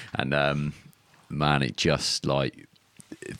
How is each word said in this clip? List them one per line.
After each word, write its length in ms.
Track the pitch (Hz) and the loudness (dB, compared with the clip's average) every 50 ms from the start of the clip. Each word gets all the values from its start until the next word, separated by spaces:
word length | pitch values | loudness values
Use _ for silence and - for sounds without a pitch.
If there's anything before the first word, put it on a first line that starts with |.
| - - - | -12 -2 0
And, 200 | - 64 65 71 | 0 2 2 2
um, 380 | 71 71 71 71 73 73 76 - - - - - _ _ _ _ _ _ _ | 2 2 2 2 0 -2 -4 -6 -8 -16 -20 -20 _ _ _ _ _ _ _
man, 320 | - 73 73 73 73 69 69 | -2 0 2 2 4 2 2
it 140 | 60 - | 0 -2
just, 480 | - - 85 71 69 - - - - - | 0 2 2 2 2 0 -2 -4 -2 0
like, 420 | - 69 69 69 60 - - - _ _ _ _ _ _ - - _ - - - - - | 0 0 2 0 -2 -4 -10 -20 _ _ _ _ _ _ -20 -20 _ -20 -16 -14 -14 -14